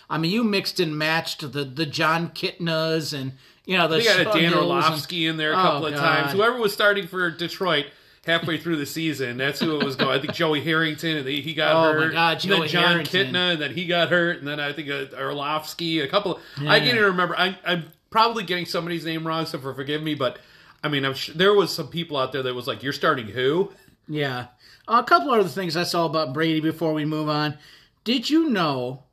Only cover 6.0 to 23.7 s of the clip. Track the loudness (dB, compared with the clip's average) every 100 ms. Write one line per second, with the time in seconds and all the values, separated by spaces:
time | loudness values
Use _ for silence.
6 | 2 2 2 2 2 4 0 4 2 2
7 | -2 -2 -2 -2 -6 -2 0 0 -2 -10
8 | -20 _ -2 0 0 -4 -2 -4 -4 -4
9 | -2 -2 -4 -2 -2 0 -2 0 -2 -2
10 | 0 0 -2 -2 0 0 0 0 0 -2
11 | -4 -4 -4 -4 -4 0 2 4 4 4
12 | 2 2 0 0 2 2 2 2 2 2
13 | 0 0 0 0 0 -2 -4 -4 -2 0
14 | 2 2 0 -2 -6 -6 -6 -6 -6 -6
15 | -8 -8 -6 -4 -4 -4 -6 -8 -2 -2
16 | 0 0 -2 -6 -10 -6 2 4 4 4
17 | 2 2 0 0 -2 -2 -2 -4 -4 _
18 | -2 2 2 2 -4 -4 -2 -4 -4 -4
19 | -4 -4 -2 -2 -4 -6 -6 -6 -4 -4
20 | -2 -2 -2 -4 -16 -20 -20 -8 -2 0
21 | 0 -2 -6 2 4 6 4 0 -6 -6
22 | -4 -2 -2 -2 -4 -4 -6 -6 -6 0
23 | 0 0 -2 0 2 2 -2